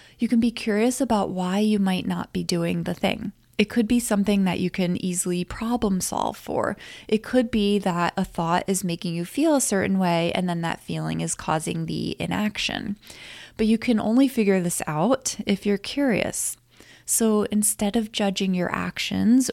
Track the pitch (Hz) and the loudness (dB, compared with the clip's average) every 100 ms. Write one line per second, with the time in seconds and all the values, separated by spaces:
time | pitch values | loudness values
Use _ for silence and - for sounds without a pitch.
0 | - - 226 226 233 226 226 208 240 254 | -20 -6 0 2 2 0 -2 2 2 2
1 | 262 208 - 185 180 196 214 208 190 185 | 0 2 0 -2 -2 2 2 4 2 0
2 | 190 175 - 185 170 175 170 170 170 170 | -2 -4 -4 -6 -2 -2 0 -2 -4 -2
3 | - - 202 - _ - 208 240 214 240 | -2 -2 -8 -12 _ -2 0 0 2 0
4 | - 202 202 202 185 - 180 - 180 - | 2 0 2 2 2 0 -2 0 -2 -2
5 | 185 180 180 175 175 - 233 240 208 185 | -2 -2 -2 -2 -4 -6 -4 0 0 0
6 | - - 53 - - - - - - - | -2 -2 -2 -4 -6 -2 -2 -4 -10 -18
7 | - 214 - 254 233 214 202 202 196 175 | -2 -2 2 2 2 2 2 2 0 0
8 | 170 - 185 - 165 180 - 190 180 - | 0 0 -4 -2 0 0 0 -2 -2 -4
9 | 175 170 175 277 320 277 - 196 190 190 | -4 -4 -4 0 2 2 2 0 2 2
10 | 180 170 170 - 180 170 165 - - 160 | 2 2 0 0 -2 -2 -4 -6 -6 -6
11 | 160 160 165 - - 160 165 170 160 156 | -4 -4 -4 -6 -2 -2 -2 -4 -4 -4
12 | - - - - 214 - - 50 - 202 | -4 -4 -4 -2 -2 -2 -4 -4 -6 -10
13 | - - - - - - 220 226 247 220 | -14 -20 -18 -18 -12 -2 2 2 2 2
14 | 214 247 269 233 196 190 170 - - 151 | 4 4 4 4 4 4 2 -2 -2 0
15 | 202 269 - - 202 196 202 196 - 285 | 2 2 0 -4 -2 0 0 -2 -2 0
16 | 277 190 - - - - _ - - - | 2 2 0 -4 -6 -8 _ -20 -20 -14
17 | - - 220 214 - 208 202 - 208 233 | -4 2 4 2 2 2 0 0 0 0
18 | 214 - 202 190 190 180 175 - 180 - | -2 -2 -2 0 0 0 0 -2 -4 -6
19 | - 190 202 262 247 | -4 2 6 6 4